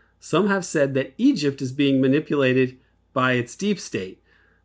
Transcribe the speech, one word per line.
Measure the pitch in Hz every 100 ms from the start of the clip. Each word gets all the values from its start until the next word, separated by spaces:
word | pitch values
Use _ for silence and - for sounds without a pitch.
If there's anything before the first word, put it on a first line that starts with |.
| _ _
Some | - 156 202
have | 196 175
said | 160 139
that | 135 135 -
Egypt | 247 240 147 135
is | 131
being | 135 139 135
manipulated | 131 139 156 147 131 127 127 127 _ _ _
by | 131 127
its | 127 120 -
deep | 202 196
state. | - 113 95 - _ _ _ _